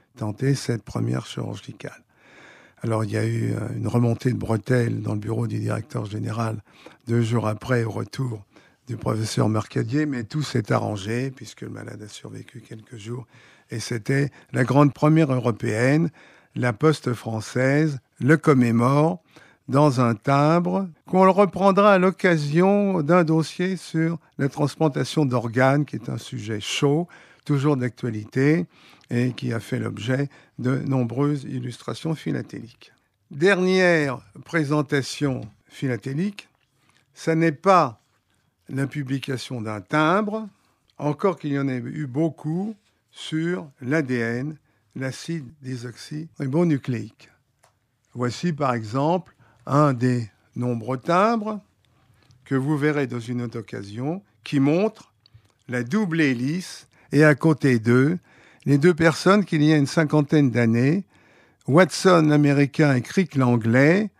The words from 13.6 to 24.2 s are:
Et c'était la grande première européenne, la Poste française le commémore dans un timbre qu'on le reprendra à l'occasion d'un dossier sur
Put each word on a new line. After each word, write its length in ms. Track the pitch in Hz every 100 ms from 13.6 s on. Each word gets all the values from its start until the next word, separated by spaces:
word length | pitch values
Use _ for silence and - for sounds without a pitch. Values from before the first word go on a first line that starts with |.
| _
Et 100 | 120
c'était 500 | - 120 107 139 139 - _
la 100 | 123
grande 300 | 123 131 147
première 400 | - 151 156 147
européenne, 800 | 127 117 104 117 110 127 151 165 - - _ _
la 200 | - 123
Poste 400 | 107 156 147 -
française 840 | 120 117 110 104 123 131 143 156 139 - -
le 160 | 123 160
commémore 840 | - 135 120 117 120 143 160 180 _ - - _ -
dans 340 | 131 151 123
un 120 | 120
timbre 720 | 110 - 139 147 170 180 190 190 156 -
qu'on 180 | 185
le 60 | 190
reprendra 640 | 185 196 170 196 190 202
à 40 | 196
l'occasion 1000 | 185 180 185 165 143 156 190 202 196 185
d'un 240 | 143 180
dossier 540 | 165 160 156 - 180 185
sur 400 | - 160 165 165